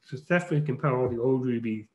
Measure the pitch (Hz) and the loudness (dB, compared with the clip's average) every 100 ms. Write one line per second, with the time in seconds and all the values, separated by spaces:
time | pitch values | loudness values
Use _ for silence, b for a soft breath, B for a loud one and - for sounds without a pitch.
0 | - 131 - 175 175 151 147 123 151 127 | -12 -12 0 0 2 0 0 0 0 2
1 | 123 120 123 131 127 117 113 110 104 | 0 0 2 2 2 -2 -2 -4 -8